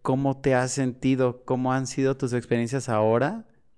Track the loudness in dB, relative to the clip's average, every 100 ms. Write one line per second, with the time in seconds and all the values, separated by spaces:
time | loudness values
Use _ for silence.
0 | -2 0 0 0 2 2 2 -2 -4 0
1 | 0 2 2 0 -4 -2 0 -2 -2 -2
2 | 0 0 -2 -2 -2 -2 0 -4 -2 2
3 | 4 4 0 -4 -12 _ _